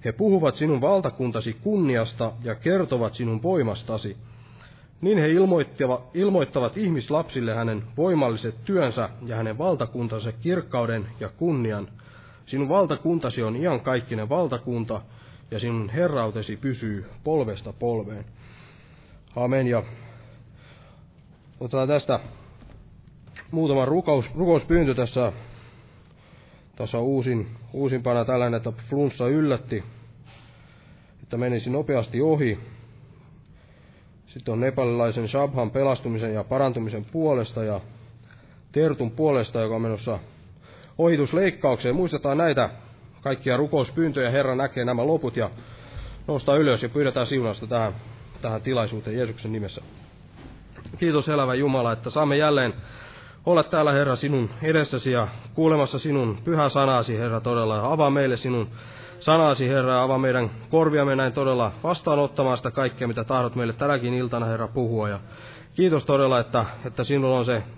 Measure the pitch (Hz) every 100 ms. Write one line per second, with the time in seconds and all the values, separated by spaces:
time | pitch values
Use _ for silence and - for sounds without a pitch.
0 | 120 110 208 196 156 - 151 139 139 196
1 | 143 - 127 113 113 110 202 214 160 120
2 | 113 - 113 113 117 110 156 190 165 127
3 | 113 113 117 113 156 185 117 101 - 110
4 | 101 92 - - - - - - - -
5 | 175 208 151 170 190 175 135 - 135 127
6 | - 165 202 190 147 147 120 - 208 156
7 | 117 151 165 131 117 110 117 107 113 117
8 | 175 170 131 110 117 110 - 196 139 113
9 | 110 117 120 113 113 110 175 160 117 123
10 | 117 110 110 113 165 180 - 127 117 113
11 | 107 - 104 - 170 147 113 104 98 -
12 | - - - - - 131 139 180 180 147
13 | 165 165 131 120 110 113 175 131 131 127
14 | 123 113 107 151 165 123 123 120 113 110
15 | - - - - - 110 120 113 101 117
16 | 175 143 110 110 104 104 135 120 110 101
17 | 98 - - 156 120 98 - - 120 113
18 | 101 107 110 - - - - - - -
19 | - - - - 123 135 127 117 98 -
20 | - - - - - - - - - -
21 | - - - - - - 127 135 131 147
22 | - 120 - - - - - - - -
23 | - - - - - 165 160 135 131 160
24 | 175 143 120 151 175 165 - 165 151 127
25 | 120 - 120 - - - - - - -
26 | - - - - - - - - 110 123
27 | 123 139 127 120 104 113 - 135 139 131
28 | 123 120 117 127 123 117 113 113 - 139
29 | 143 - 123 151 151 127 - 110 87 -
30 | - - - - - - - - - -
31 | - - - 120 123 120 117 131 147 135
32 | 117 117 151 151 131 104 - - - -
33 | - - - - - - - - - -
34 | - - - 127 123 113 131 127 123 120
35 | 117 117 110 131 139 131 113 127 135 127
36 | 123 113 113 107 101 131 135 120 110 110
37 | 107 165 156 135 110 - 110 101 - -
38 | - - - - - - - 143 156 143
39 | 123 117 156 139 113 120 110 113 113 107
40 | 117 104 - - - - - - - -
41 | 170 160 139 160 190 175 143 117 131 139
42 | 180 151 143 139 165 131 113 - - -
43 | - - 139 135 131 123 147 151 123 -
44 | 165 143 123 131 135 127 135 - 123 123
45 | 131 160 143 117 107 - - - - -
46 | - - - 147 - 143 151 117 120 131
47 | 139 127 117 135 117 104 113 120 110 92
48 | - - - - 120 110 120 127 107 113
49 | 113 113 120 107 110 110 101 - - -
50 | - - - - - - - - - -
51 | 170 151 143 151 131 127 143 135 120 113
52 | 117 147 151 139 151 147 123 98 - -
53 | - - - - - 175 151 165 151 139
54 | 143 127 143 139 113 - 156 160 147 135
55 | 131 123 107 - - - 160 156 135 139
56 | 156 143 120 107 113 160 143 143 135 131
57 | 113 110 117 113 113 120 113 107 110 156
58 | 147 143 135 120 131 123 113 - - -
59 | - - - 160 156 127 127 135 127 127
60 | 131 131 131 127 117 - - 160 160 151
61 | 139 135 131 123 135 127 113 - 160 175
62 | - 147 139 - 131 123 127 120 131 127
63 | 123 117 113 131 120 123 117 113 143 139
64 | 120 123 123 123 113 113 113 123 120 113
65 | 104 101 - - - - - - 185 156
66 | - 139 135 127 113 120 107 - 127 113
67 | 120 139 131 131 120 120 101